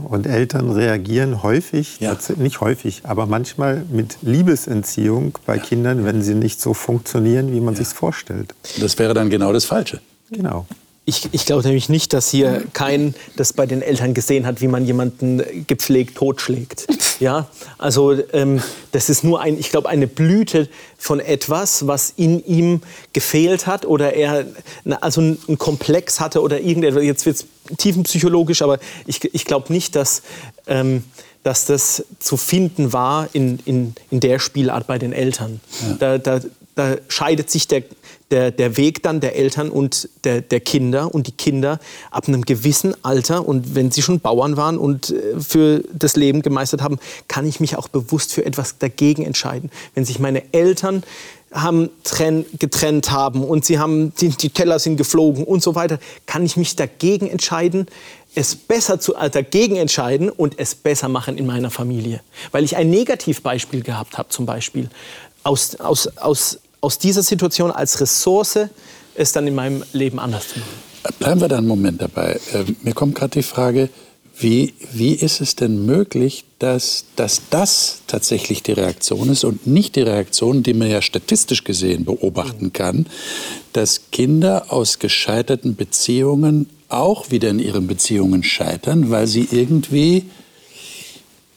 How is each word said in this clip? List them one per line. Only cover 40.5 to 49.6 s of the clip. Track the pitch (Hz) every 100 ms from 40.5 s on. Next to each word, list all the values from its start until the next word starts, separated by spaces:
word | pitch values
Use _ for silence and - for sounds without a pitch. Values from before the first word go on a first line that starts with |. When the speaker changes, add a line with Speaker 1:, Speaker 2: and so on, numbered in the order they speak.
| 123
Speaker 3:
Kinder. | - 143 123 135 165
Und | 156 131
die |
Kinder | - - 135 139 156 - - -
ab | - -
einem | 131 120
gewissen | 117 135 139 190 -
Alter, | 127 131 120 170 -
und | 131 123
wenn | 135 127
sie | 135
schon | 143 180
Bauern | 110 117 143 147
waren | 151 160
und, | 143 139 -
äh, | - - 160
für | 147 160 151 151 -
das | 165 151 -
Leben | 139 147
gemeistert | 151 135 139 143
haben, | 143 139 - - -
kann | 135 151
ich | -
mich | 156 -
auch | -
bewusst | 139 117 156 -
für | - -
etwas | 135 131 -
dagegen | 135 - 147 151 151
entscheiden. | - - 127